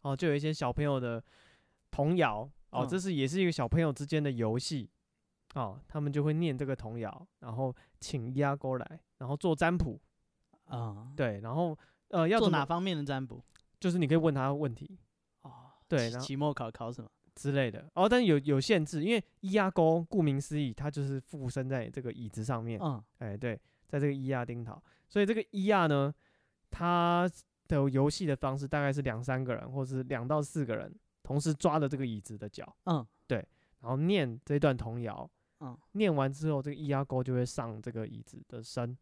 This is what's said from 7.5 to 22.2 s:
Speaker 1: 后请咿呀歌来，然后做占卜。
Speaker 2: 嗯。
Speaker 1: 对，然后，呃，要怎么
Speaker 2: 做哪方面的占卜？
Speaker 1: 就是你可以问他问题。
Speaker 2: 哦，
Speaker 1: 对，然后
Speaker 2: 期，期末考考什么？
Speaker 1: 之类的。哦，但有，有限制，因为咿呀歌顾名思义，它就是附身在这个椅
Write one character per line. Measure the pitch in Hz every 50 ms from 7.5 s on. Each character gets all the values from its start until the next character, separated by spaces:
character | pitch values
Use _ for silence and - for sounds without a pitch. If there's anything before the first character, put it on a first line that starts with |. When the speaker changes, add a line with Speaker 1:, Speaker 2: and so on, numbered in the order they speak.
| 110
Speaker 1:
后 | 123 135 131 123 - - _ _ _
请 | - - - 135 113 113
咿 | 131 135
呀 | 143 139 143
歌 | 139 - 131 131 127
来， | - - 156 165 _ _ _ _
然 | 135 123
后 | 143
做 | 147 - 180 160
占 | 143 175 165 180
卜。 | 175 165 143 110 - _ _ _ _ _ _ _ _ _ _ _ _ _ -
Speaker 2:
嗯。 | - 120 117 110 101 101 113 127 143
Speaker 1:
对， | 156 139 117 104 101
然 | 107 113 127
后， | 156 175 170 156 - - _ _ _ _ _
呃， | - 175 160
要 | 165 208 226
怎 | 220
么 | 190
Speaker 2:
做 | 160 147
哪 | 139
方 | 135 170 175
面 | 185 196 175
的 | 151 143
占 | 139 139 131 135
卜？ | 123 117 - - _ _ - _ _ _ _
Speaker 1:
就 | - 185
是 | 170 180
你 | 165
可 | 131 156
以 |
问 | 165 156 165
他 | 143 139 131 135
问 | 143 147 151 135
题。 | 117 - 147 - 190 - _ _ _ _ _ _ _ _
Speaker 2:
哦， | _ 139 - - 127 135 _ _ _ _
Speaker 1:
对， | - 135 120 113
然 | 117
后 | 123
Speaker 2:
期， | 131 143
期 | 139
末 | 139 147 151 143
考 | - 123 113
考 | 113 - 117 117
什 | 123 -
么？ | 110 104 _ _ _ _ _
Speaker 1:
之 | - - 139
类 | 135 139 131 117
的。 | 101 107 131 156 _
哦， | 170 185 214
但 | 240 247 247
有， | 190 156 143
有 | 139 147 143 135
限 | 135 - 220 175 156
制， | - - 156
因 | 151 202
为 | 233 214 - _ _ _
咿 | - 190 185
呀 | 214 196 190
歌 | - - 165 160 165 170 165 -
顾 | - 202
名 | 160 151 135 139
思 | 139 - 151 151
义， | 147 127
它 | 110 - 143 147
就 | 143 147
是 | 139 135 139 131
附 | 127 - - 147 135 123
身 | - 139 131 131
在 | 135 127 113 113
这 | 120 139
个 | 123 120
椅 | - -